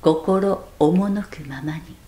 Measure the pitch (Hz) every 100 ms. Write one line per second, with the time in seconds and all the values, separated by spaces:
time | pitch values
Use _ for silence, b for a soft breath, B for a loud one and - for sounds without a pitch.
0 | - 160 - 190 196 190 - - 151 180
1 | 202 202 196 - 143 135 143 156 - 127